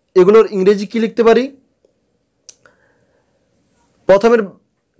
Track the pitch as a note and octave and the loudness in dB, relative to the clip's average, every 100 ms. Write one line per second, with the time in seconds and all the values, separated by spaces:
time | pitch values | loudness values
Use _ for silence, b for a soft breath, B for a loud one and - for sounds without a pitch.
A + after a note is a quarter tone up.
0 | _ F#3 F3+ A3 G3+ G3 F#3 G3+ G3+ A#3 | _ 0 4 2 2 -2 -2 -2 -6 -8
1 | A3 A#3 A3+ A3+ C4+ - _ _ _ _ | -6 -2 0 -2 -4 -12 _ _ _ _
2 | _ _ _ _ - _ _ _ _ _ | _ _ _ _ -20 _ _ _ _ _
3 | _ _ _ _ _ _ _ _ _ _ | _ _ _ _ _ _ _ _ _ _
4 | - G3 A3+ A#3 G3 - _ _ _ | -2 0 2 -2 -4 -16 _ _ _